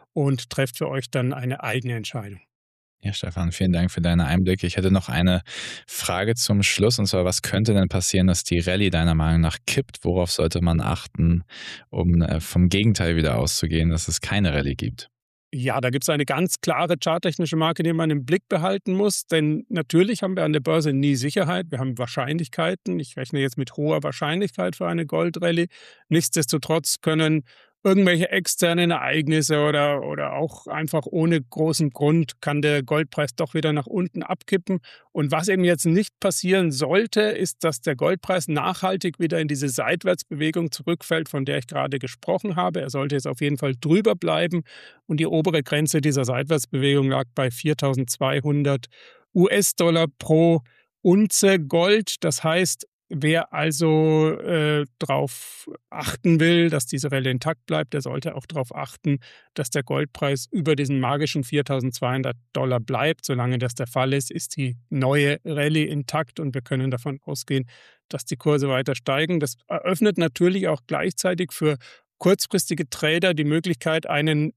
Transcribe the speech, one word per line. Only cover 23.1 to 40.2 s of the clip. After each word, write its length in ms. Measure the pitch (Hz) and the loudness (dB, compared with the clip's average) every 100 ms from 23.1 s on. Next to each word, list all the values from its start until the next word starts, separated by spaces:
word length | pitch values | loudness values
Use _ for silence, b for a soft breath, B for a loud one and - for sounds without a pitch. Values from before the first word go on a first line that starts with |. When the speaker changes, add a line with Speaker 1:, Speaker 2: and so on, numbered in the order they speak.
| - | -10
Speaker 1:
rechne 200 | 127 143 | -6 -2
jetzt 200 | 135 135 | -2 -2
mit 180 | 131 - | -6 -4
hoher 260 | 151 156 | -2 0
Wahrscheinlichkeit 720 | 147 - 147 170 202 - 180 170 | -2 -4 -2 -2 -4 -2 -4 -4
für 100 | 175 | -4
eine 180 | 170 | -4
Goldrallye. 640 | 156 160 170 170 175 170 170 B B B B | -2 0 -2 -2 0 0 -2 B B B B
Nichtsdestotrotz 920 | 160 - - 143 151 - 160 - - | 0 2 0 0 -2 0 -2 -2 -4
können 400 | - 160 156 156 - b b b 196 | 0 2 4 2 -2 b b b 2
irgendwelche 440 | 190 190 170 180 | 4 6 4 2
externen 600 | 190 175 - 170 170 170 | 0 -2 0 2 4 2
Ereignisse 680 | 160 131 151 156 156 147 151 | 2 0 0 2 2 2 2
oder, 440 | 147 151 147 143 | 2 2 2 0
oder 280 | 139 147 143 | -4 -4 -4
auch 340 | 139 156 - - | -4 -4 -6 -10
einfach 340 | 151 160 160 | -6 -2 -2
ohne 380 | - 175 165 165 | -2 0 2 2
großen 480 | 123 - 160 160 151 | 0 -2 0 2 0
Grund 500 | - 147 165 147 - | 0 2 4 2 -4
kann 220 | - 147 | -4 0
der 200 | 147 147 | 2 2
Goldpreis 520 | 131 147 160 - 147 - | 0 -2 -2 -2 -4 -2
doch 160 | 160 | -4
wieder 220 | 165 156 | -2 0
nach 100 | 147 | 0
unten 380 | - 202 175 - | -2 -4 -4 -4
abkippen. 560 | - 180 - 190 - 185 B B B | -6 -8 -2 -2 0 -4 B B B
Und 180 | - 147 | -4 0
was 160 | 151 180 | 0 0
eben 160 | 190 | 2
jetzt 200 | 180 175 | 4 2
nicht 340 | 165 170 214 - | 2 2 0 -2
passieren 540 | 196 - 180 190 170 | -2 -2 0 2 2
sollte, 480 | 131 139 185 226 214 | 0 0 2 2 2
ist, 420 | 214 - 185 - | 0 0 -4 -2
dass 200 | 165 147 | -4 -2
der 120 | - | -4
Goldpreis 540 | 131 156 185 - 185 - | 0 0 0 -2 -2 -2
nachhaltig 720 | 147 180 185 190 190 185 - | -2 -2 -2 -2 -2 -4 -2
wieder 180 | 165 165 | -2 0
in 100 | 156 | -2
diese 200 | 143 143 | -2 -2
Seitwärtsbewegung 1040 | 123 120 170 185 180 | -2 -2 0 0 -2